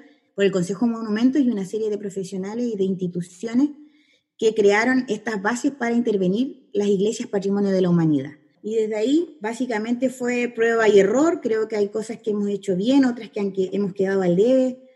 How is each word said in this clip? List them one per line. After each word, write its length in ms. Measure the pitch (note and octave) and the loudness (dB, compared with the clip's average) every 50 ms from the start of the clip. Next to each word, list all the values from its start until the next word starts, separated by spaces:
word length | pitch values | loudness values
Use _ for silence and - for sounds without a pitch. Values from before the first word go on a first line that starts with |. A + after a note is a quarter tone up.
| - - _ _ _ _ _ | -12 -20 _ _ _ _ _
por 100 | G3 G3+ | 0 0
el 80 | F#3+ | 2
Consejo 340 | F#3+ F#3 F3 - G3+ - B3 | 2 0 -2 -2 -2 -2 -2
de 60 | A#3 | -2
Monumentos 500 | A3+ A3+ A3+ G#3 G#3 G#3+ B3 C4 C4+ D4+ | -2 -2 -4 -4 -2 2 2 2 2 2
y 80 | B3+ B3 | 2 0
una 160 | G#3+ G3 F#3+ | 0 -2 -4
serie 240 | F3+ A3 G#3+ A3 G#3+ | -6 -6 -4 -4 -4
de 80 | G#3 G#3 | -4 -4
profesionales 760 | G#3 G3 - G3 F3+ F3+ G3 F#3 F#3+ G3+ A3 A#3+ B3 A#3 | -6 -8 -8 -8 -8 -8 -8 -8 -8 -6 -6 -6 -4 -4
y 40 | G#3+ | -2
de 80 | G3 F#3+ | -2 -2
instituciones 840 | F#3+ F#3+ F3+ F#3 F3 F3 F3+ E3+ - - - A3+ A#3 A#3 B3 D4 D4 - - - - _ _ _ _ _ _ _ _ _ - | -2 -2 -2 -4 -6 -4 -6 -8 -10 -10 -12 -8 -2 0 2 2 0 -2 -6 -20 -20 _ _ _ _ _ _ _ _ _ 0
que 160 | A3+ A3 A3 | 0 2 4
crearon 500 | G#3+ G3+ G3+ G3+ G#3+ A#3 B3+ C4 B3+ B3 - | 4 4 4 4 4 2 2 2 0 0 -2
estas 340 | G#3+ A3 - A#3+ A3 G3 | -4 -6 -6 -6 -4 -4
bases 300 | F#3+ G#3+ A#3+ A#3+ - C#4 | -2 -2 -2 -2 -2 -2
para 220 | C#4 - A#3+ A#3 A#3 | -2 -2 -2 0 0
intervenir 760 | A#3+ A#3 A3+ G3+ F#3+ F#3 F3+ G3 A#3 C4+ D#4 - - _ _ | 0 2 2 0 0 2 0 0 0 -2 -4 -6 -14 _ _
las 160 | - G3+ G3+ G3+ | -4 0 2 2
iglesias 400 | G3+ F3+ G3+ A3+ A#3 - A3+ - | 2 2 2 0 -2 -4 -6 -4
patrimonio 420 | G#3 G3 F3+ G3 G3+ G3+ G3+ G3 | -4 -2 -2 0 0 0 0 2
de 120 | F#3+ F#3 | 2 2
la 80 | F#3 F3 | 2 4
humanidad. 420 | F3 E3+ D#3+ D#3 D3 C3+ C3+ D3+ - - _ _ _ _ | 4 4 4 2 2 0 -2 -6 -12 -18 _ _ _ _
Y 140 | - G#3+ A3 | -8 -4 -2
desde 200 | A3+ G#3+ G#3+ A3 | 0 0 0 -2
ahí, 400 | G#3 A3 C4 D4 E4+ F4 - - - | -2 0 2 2 2 0 -2 -6 -8
básicamente, 680 | G#3 A3 A#3 - B3+ B3 A3 G#3 A3 A#3 B3 A#3+ C4+ B3 | -8 -6 -4 -4 -4 -4 -4 -4 -2 -2 -2 0 -2 -2
fue 420 | B3+ - B3 B3 B3 A#3+ A#3+ A#3+ A#3+ | -2 -2 -4 -4 -2 -2 -2 -4 -2
prueba 340 | A3 A3+ A#3 A#3 A3+ A3 G#3 | 0 0 2 2 2 4 6
y 120 | G#3 G3 | 6 6
error. 400 | F#3+ F#3+ A3+ C4+ D#4 E4+ E4+ - | 6 6 4 2 2 2 0 0
Creo 260 | - A#3 A3 A3 A3 G#3+ | -2 -2 -2 -2 -2 -2
que 80 | A3 | -2
hay 120 | G#3 G3+ G3+ | -2 -2 -2
cosas 300 | G#3 A3 G#3 - A3+ - | -4 -6 -8 -8 -10 -8
que 80 | - G#3+ | -6 -4
hemos 180 | G#3 G#3 G3+ G3+ | -4 -2 -2 -4
hecho 280 | G3+ G3 - G3 F3+ | -4 -4 -4 -4 -2
bien, 280 | F3+ G#3 B3 C4+ C#4 C4 | -2 0 2 4 4 4
otras 260 | B3 A#3 A3+ G#3+ - | 2 0 -4 -10 -10
que 100 | - G#3+ | -6 -4
han 120 | G3+ G3 | -4 -4
que-, 180 | F#3+ F#3+ F#3 F#3 | -2 -2 -2 -2
hemos 200 | - G3+ G3+ F3+ | -2 -2 -2 -2
quedado 300 | - - F#3+ F#3+ G3 F#3+ | -2 -2 -2 0 0 0
al 140 | F#3 F3 F3 | 2 2 2
debe. 420 | F#3 G#3+ B3 C4 C4 B3+ B3+ B3+ - - - _ | 4 4 4 4 4 2 0 -2 -6 -14 -20 _